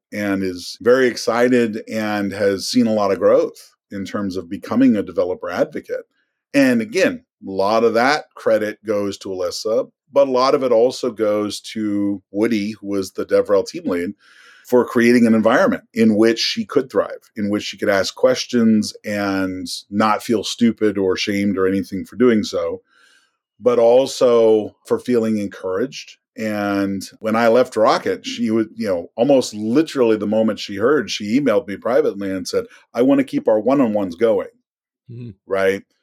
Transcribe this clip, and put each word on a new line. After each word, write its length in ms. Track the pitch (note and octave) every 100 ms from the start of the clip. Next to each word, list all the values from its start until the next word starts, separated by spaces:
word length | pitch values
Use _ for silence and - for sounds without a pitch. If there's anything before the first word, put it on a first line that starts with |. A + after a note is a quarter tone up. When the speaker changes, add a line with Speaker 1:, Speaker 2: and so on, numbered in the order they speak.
| _
Speaker 1:
and 320 | G#2 G#2 G2
is 340 | F#2 F2+ - -
very 260 | A#2 C3 B2+
excited 720 | G#2+ - A#2 B2+ B2+ A2+ G#2+ -
and 440 | A2 G#2+ G#2 G2
has 340 | G2 G2+ F#2+ -
seen 180 | B2+ A2+
a 80 |
lot 180 | G#2+ G2+
of 80 | F2+
growth 540 | G2+ C3+ E3 - - _ _
in 140 | G2+
terms 320 | F#2+ - G2+ F2+
of 140 | E2+
becoming 480 | F#2+ - A2 C3+ G#2
a 40 |
developer 480 | F#2 F2 F2+ F2+ F2
advocate. 560 | F#2+ - - - - - _ _ _ _
And 280 | - B2+ A#2+
again, 420 | - F#3 C#3+ E2+ _ _ G2
a 60 |
lot 320 | F#2+ G2 A2+
of 100 | A#2
that 400 | A2+ C3 D3 - -
credit 480 | A#2 G#2+ G#2+ G#2+
goes 340 | G#2+ G#2 G2+ F#2+
to 100 | G2+
Alyssa, 600 | F#2 F2 - G#2+ A#2+ C#3+ _ _
but 160 | C#3 C#3
a 40 |
lot 220 | B2 C3
of 100 | C#3+
it 80 | C3
also 400 | A2+ B2+ - B2+
goes 500 | A2 G#2+ G#2 G#2 -
to 600 | - A2 G#2+ G2+ G2+ G2 -
Woody, 400 | G2+ A#2 G#2+ G2+
who 160 | A2 G2
was 260 | G2 F#2+
the 120 | - F#2+
DevRel 400 | G2 G2 G2 -
team 180 | - F2+
lead, 260 | F2 F2+ - _ _ - - -
for 180 | B2
creating 420 | A2+ A#2+ A#2 B2 A#2
an 80 |
environment 500 | A2+ G#2+ C#3+ F3+ - _
in 240 | A2+ A2+ G#2
which 220 | A2+ A2+
she 260 | - A2+ G#2+
could 260 | C3+ B2+
thrive, 400 | G2+ E2+ - _ -
in 120 | G2+
which 140 | G#2
she 140 | - G2
could 100 | G#2
ask 280 | G2 F#2 -
questions 800 | B2+ B2+ - B2 A2+ G#2+ G2+ - G#2+
and 640 | G#2 G2+ F#2+ F#2+ F#2 F2 - -
not 320 | G2+ A2 G#2
feel 220 | - G#2+
stupid 540 | - - A#2 G#2+ G#2+ G2
or 180 | F#2+ F2+
shamed 420 | - G2+ G2+ F#2
or 100 | F#2+
anything 360 | G2 F2 F#2+
for 140 | E2 G2+
doing 260 | B2 G#2+
so, 380 | F2 F2+ E2+ - _ _ _ _ _ _ _ _
but 200 | A#2 A#2+
also 960 | A#2 B2 C3 - B2+ A#2 A2 A2 G2+ - -
for 140 | A2
feeling 380 | - A#2+ A2+ G#2+
encouraged. 800 | G2 - F#2 F#2+ C#3 - - - _ -
And 640 | A2 G#2 G2+ G2 G2 G2 - -
when 160 | A2 A2
I 120 | A#2
left 300 | B2 B2+ A2
Rocket, 480 | A#2 F3 - F2+ C3+
she 260 | B2+ A#2
would, 180 | A2+ G#2+ A2+
you 120 | G#2+
know, 240 | F2 F2+ -
almost 380 | C#3 C3+ -
literally 640 | G#2 A2 C3 D#3+ C#3 A2+ G#2+
the 100 | G#2+
moment 320 | G#2+ A2 G2+
she 160 | - G2
heard, 340 | A#2 D3+ G2+
she 300 | - G#2 B2+
emailed 280 | C3+ G#2 G2+
me 100 | F#2
privately 520 | A2 C#3 C3+ G2 G2
and 180 | F#2 F2
said, 180 | G2 F2 - _
"I 100 | A#2
wanna 200 | C3 C#3
keep 240 | C3+ C#3 -
our 120 | G#2+
one-on-ones 560 | A#2+ C#3+ A#2+ G#2 F#2+ -
going." 340 | A2+ G2 - _ _ _ _ _ -
Speaker 2:
Mm-hmm. 220 | A#2+ A#2+ F#2+ -
Speaker 1:
Right? 380 | F#2+ G2 G2 - _